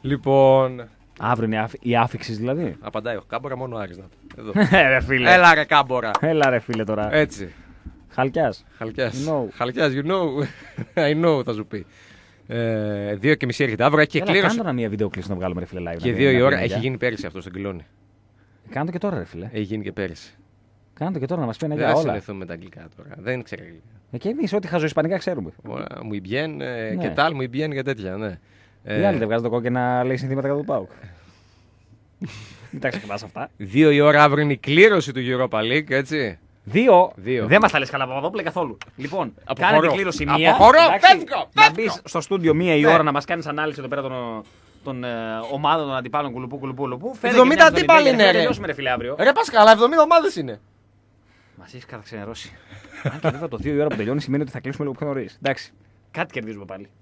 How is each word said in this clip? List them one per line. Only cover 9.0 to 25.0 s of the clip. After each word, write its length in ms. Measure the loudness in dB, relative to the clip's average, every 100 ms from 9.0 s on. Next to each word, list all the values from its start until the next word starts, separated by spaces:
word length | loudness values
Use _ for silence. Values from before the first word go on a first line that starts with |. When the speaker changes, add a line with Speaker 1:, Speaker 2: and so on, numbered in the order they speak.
| -6 -4 -4
Speaker 2:
You 40 |
know. 140 | -4 -4
Speaker 1:
Χαλκιάς, 380 | -4 -6 0 -2
you 120 | -2 -2
know. 360 | -2 -2 -4 -6 -8 -18 -14 -8
<laughs> 140 | -2 0
I 140 | 2
know, 200 | 2 2
θα 80 | -2
σου 140 | -6 -8
πει. 200 | -10 -12 _ -20 -20 _ _ _
Ε, 680 | -6 -2 -2 -4 -6 -6
δύο 200 | -4 0
και 120 | 0 -2
μισή 160 | -2
έρχεται 200 | -2 0
αύριο, 160 | 0 2
έχει 100 | 2
και 80 | 0
Speaker 2:
Έλα, 80 | 0
Speaker 1:
κλήρωση. 220 | 0 2
Speaker 2:
κάνε 120 | -2
τώρα 100 | -4
μια 140 | -4 -4
βίντεο 200 | -4 -4
κλίση 200 | -6 -8
να 60 |
βγάλουμε, 260 | -6 -6 -6
ρε 60 | -8
φίλε, 240 | -10 -8
live, 40 | -6
Speaker 1:
Και 120 | -4
Speaker 2:
να 60 | 2
Speaker 1:
δύο 120 | 4
Speaker 2:
δει, 60 | 4
Speaker 1:
η 20 |
Speaker 2:
να 60 |
Speaker 1:
ώρα, 120 | 4 2
Speaker 2:
δει, 60 |
Speaker 1:
έχει 100 | -2
Speaker 2:
για. 60 | -4
Speaker 1:
γίνει 140 | -4 -4
πέρυσι 300 | -6 -6 -10
αυτό 140 | -12
στην 120 | -14
Κιλόνη. 340 | -10 -8 -10 -14 _ _ _ _ _ _ _ -12
Speaker 2:
Κάνε 160 | -8 -8
το 60 |
και 60 | -6
τώρα, 200 | -6 -6
ρε 60 |
φίλε. 240 | -10 -12 -10
Speaker 1:
Έχει 100 | -8
γίνει 180 | -6 -8
και 100 | -8
πέρυσι. 420 | -8 -10 -10 -20 _ _ _ _ _ _
Speaker 2:
Κάνε 180 | _ -8
το 60 | -6
και 80 | -6
τώρα, 140 | -6
να 60 | -6
μας 100 | -6
πει 80 |
ένα 100 | -6
Speaker 1:
Δεν 100 | -2
Speaker 2:
για 80 | 0
Speaker 1:
θα 60 | 0
Speaker 2:
όλα. 80 | 0
Speaker 1:
συνδεθούμε 300 | -6 -8 -14
με 80 | -12
τα 60 |
αγγλικά 360 | -14 -16 -20 -20 _
τώρα. 140 | -20 -14
Δεν 240 | -8 -8
ξέρω 200 | -10 -16
αγγλικά. 220 | -16 -20 _ -20 _
Speaker 2:
Ε, 80 | -10
και 100 | -8
εμείς, 240 | -6 -4
ό,τι 140 | -4 -4
χαζοϊσπανικά 520 | -4 -2 -2